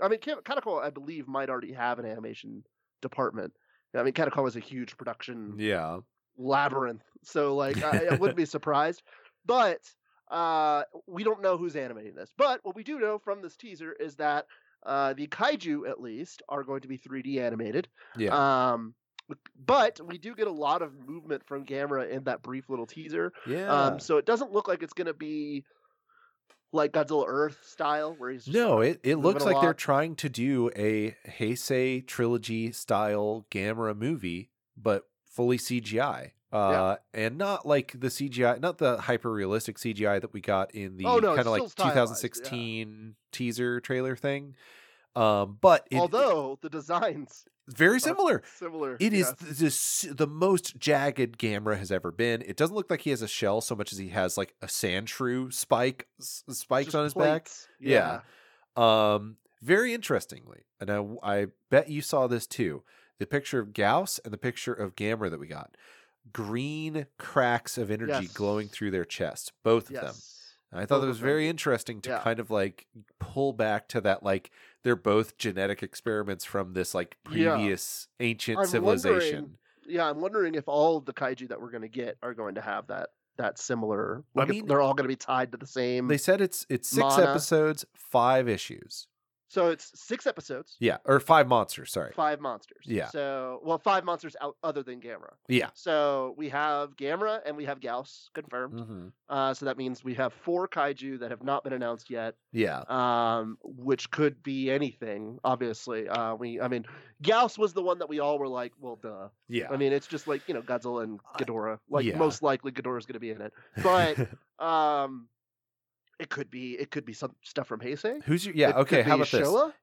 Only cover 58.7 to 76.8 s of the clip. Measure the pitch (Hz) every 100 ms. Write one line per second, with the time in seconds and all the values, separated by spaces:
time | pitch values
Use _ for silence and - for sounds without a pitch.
58.7 | - 113 110 107 104 107 110 _ _ 117
59.7 | 196 247 233 202 113 - - - - _
60.7 | _ 101 104 101 110 104 101 101 - _
61.7 | 135 160 147 - 147 127 117 - - 95
62.7 | 71 - _ _ _ 101 143 139 131 104
63.7 | 104 101 147 190 - 113 104 127 - -
64.7 | 113 98 - 104 113 95 78 78 76 -
65.7 | _ - - _ _ 117 113 104 120 143
66.7 | 156 156 156 139 - - 143 123 120 -
67.7 | - 101 107 117 139 90 - 101 104 104
68.7 | - 104 95 85 - 80 - - - 113
69.7 | 113 - 131 67 113 - - - _ _
70.7 | 85 101 139 135 113 127 151 156 165 151
71.7 | 117 - 110 127 117 113 113 104 104 98
72.7 | - _ 110 - _ - 135 139 113 107
73.7 | 107 - 120 98 95 101 98 - _ -
74.7 | _ 123 113 107 107 110 - 113 95 98
75.7 | 98 98 - 120 107 101 92 - 101 92
76.7 | 92